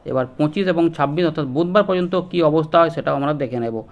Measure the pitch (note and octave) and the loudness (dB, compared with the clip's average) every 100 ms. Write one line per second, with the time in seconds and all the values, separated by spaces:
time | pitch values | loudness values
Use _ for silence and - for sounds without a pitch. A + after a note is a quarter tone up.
0 | - B2+ B2+ - D3+ F3 F#3 E3+ E3 D#3+ | -4 -4 -2 -2 -2 0 0 2 2 0
1 | C#3+ D#3 E3+ D#3 C#3 C3+ F3 G3+ G3 F#3 | -2 0 0 0 -4 -2 2 2 2 0
2 | F3+ F#3 F3+ F3 D#3 D#3+ D#3 E3+ E3 D3 | 0 -2 -2 0 2 2 2 4 4 0
3 | C#3 C#3+ C#3+ D3 B2+ B2 A#2 A2+ G#2+ | -2 -2 -2 -2 -4 -4 -4 -6 -10